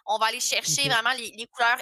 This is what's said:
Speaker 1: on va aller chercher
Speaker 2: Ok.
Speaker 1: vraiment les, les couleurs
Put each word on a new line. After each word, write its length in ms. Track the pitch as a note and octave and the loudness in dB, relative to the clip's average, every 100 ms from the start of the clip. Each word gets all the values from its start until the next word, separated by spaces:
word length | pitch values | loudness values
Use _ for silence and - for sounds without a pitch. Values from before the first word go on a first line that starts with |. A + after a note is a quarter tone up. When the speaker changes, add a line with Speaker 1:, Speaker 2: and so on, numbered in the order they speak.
| - | -2
Speaker 1:
on 120 | G#3+ | 0
va 80 | A3 | 0
aller 140 | A#3+ | 0
chercher 420 | - A#3+ A#3+ - | -2 -2 0 0
Speaker 2:
Ok. 60 | C#4 | 2
Speaker 1:
vraiment 200 | A#3 A#3 | 2 2
les, 180 | B3+ A3+ G#3+ | 0 -4 -12
les 100 | A#3 | -8
couleurs 320 | - A#3 A#3+ | 0 0 0